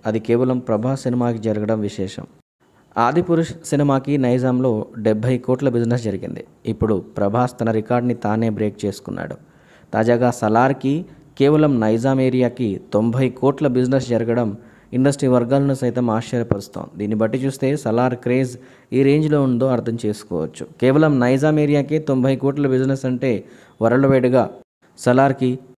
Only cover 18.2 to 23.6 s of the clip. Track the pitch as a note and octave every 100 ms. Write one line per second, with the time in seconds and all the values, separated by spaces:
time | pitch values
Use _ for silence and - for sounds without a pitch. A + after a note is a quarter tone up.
18.2 | A#2+ B2+ B2+ B2 - - _ B2+ C#3 D3+
19.2 | D#3 D3 C3+ A#2+ C3 B2 A#2 A2+ G#2 G#2
20.2 | - F2 D#2 - - - B2 D3 D#3 C3+
21.2 | B2 C3+ D3+ D#3 D3 D3 C3+ D3+ D3+ C3
22.2 | C3 C3+ C3+ C#3 C#3 C3 C3 C3+ C3 B2
23.2 | C3+ G2+ - -